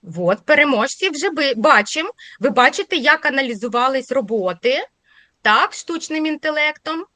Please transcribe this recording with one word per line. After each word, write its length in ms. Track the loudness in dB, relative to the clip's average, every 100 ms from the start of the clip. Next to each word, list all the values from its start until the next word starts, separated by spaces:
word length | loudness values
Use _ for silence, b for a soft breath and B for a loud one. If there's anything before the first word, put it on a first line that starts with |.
| -12 -4
От, 220 | 0 0
переможці 680 | 2 2 4 2 -2 -2 -4
вже 200 | -2 -4
би-, 240 | -2 -2 0
бачимо. 540 | 4 4 4 -4 -6 -10 B B
Ви 100 | -2
бачите, 460 | 4 2 2 -4 -2
як 300 | 2 2 2
аналізувались 840 | -2 -4 -4 -4 0 0 0 -2
роботи, 720 | -4 -2 -2 -2 -2 -2 -2 -4 _ b b b _
так, 300 | 2 4 2
штучним 540 | -2 -8 -8 -6 -4 -4
інтелектом. 800 | -4 -4 0 -2 -2 -8 -8 -10